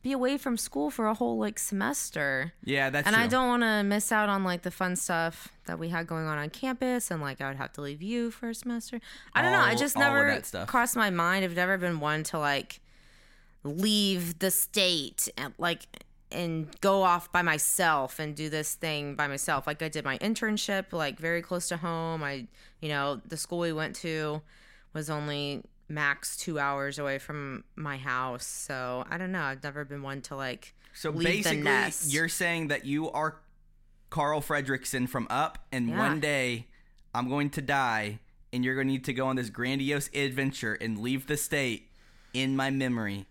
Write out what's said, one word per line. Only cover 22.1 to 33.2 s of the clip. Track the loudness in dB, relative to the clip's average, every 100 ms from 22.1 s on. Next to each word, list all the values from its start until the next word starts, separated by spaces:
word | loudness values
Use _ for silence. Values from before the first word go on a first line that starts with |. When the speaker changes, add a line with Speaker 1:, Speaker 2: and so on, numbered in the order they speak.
| -2
Speaker 1:
I, | -4 -6 -10 -16 -20 -10
you | -4
know, | 0 0 -2 -8
the | -10
school | -4 -2
we | 0
went | 0 -4 -4
to | -4 -2 -2 -4 -8 -20 -20 -20 -10
was | -8 -4
only | -4 -2 -2 -2 -4 -10 -20 -10
max | -2 0 0 -6 -6
two | -4 -2
hours | 0 0 -4 -4
away | -4 -4
from | -6 -8 -6 -10 -12 -8
my | -8 -6
house. | -4 -2 -2 -4 -8
So, | -8 -8 -6 -4 -6 -4
I | -4
don't | -2
know. | -2
I've | -2 -4
never | -8 -8
been | -8 -8
one | -8 -8
to, | -8 -6
like, | -6 -8 -14 -20 -20
Speaker 2:
So | -6 -4
Speaker 1:
leave | 2
the | 2
Speaker 2:
basically, | 2 2 2
Speaker 1:
nest. | 4 4 2 0 0
Speaker 2:
you're | 2 0
saying | 0 0 0 0
that | -2 0
you | -2 0
are | 0